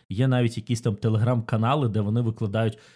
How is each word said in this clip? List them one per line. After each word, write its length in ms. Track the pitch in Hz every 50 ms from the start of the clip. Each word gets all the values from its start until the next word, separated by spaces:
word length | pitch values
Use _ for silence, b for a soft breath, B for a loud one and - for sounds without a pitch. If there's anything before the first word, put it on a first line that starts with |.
| B B
Є 200 | 95 104 131 131
навіть 280 | 127 123 120 113 117
якісь 240 | 117 - - 120 113
там 140 | - 117 101
Telegram-канали, 960 | - - 113 110 104 113 120 127 117 110 - 113 110 117 120 123 151 135 110
де 120 | 98 110
вони 200 | 101 104 110 120
викладають, 580 | 120 113 113 - 113 101 101 110 113 110 110 - B B B